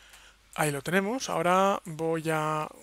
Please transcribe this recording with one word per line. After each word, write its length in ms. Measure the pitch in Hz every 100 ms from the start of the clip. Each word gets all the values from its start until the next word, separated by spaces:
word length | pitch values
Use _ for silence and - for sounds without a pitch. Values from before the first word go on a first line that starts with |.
| - - - _ _
ahí 160 | - 156
lo 120 | 139
tenemos. 480 | 135 185 196 254 -
Ahora 520 | 165 165 185 196 202
voy 460 | - 156 165 165 160
a 380 | 156 151 156 156 -